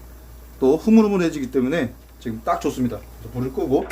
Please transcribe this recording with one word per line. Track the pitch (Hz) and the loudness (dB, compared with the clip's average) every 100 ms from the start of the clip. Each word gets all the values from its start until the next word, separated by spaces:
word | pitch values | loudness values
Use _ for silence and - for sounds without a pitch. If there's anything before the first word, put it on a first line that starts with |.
| - - - - - - | -20 -20 -20 -20 -20 0
또 | 131 156 | 2 2
흐물흐물해지기 | 220 220 214 196 165 151 123 | 6 6 6 2 -2 -2 -4
때문에 | 135 127 165 120 - - - | -2 0 -2 -4 -8 -20 -12
지금 | 120 110 | -10 -6
딱 | - 175 | -4 -2
좋습니다. | 151 131 123 104 - - | -4 -2 -4 -6 -14 -18
그래서 | 110 | -12
불을 | 120 127 | -8 -6
끄고 | - 160 135 - | -4 0 0 -2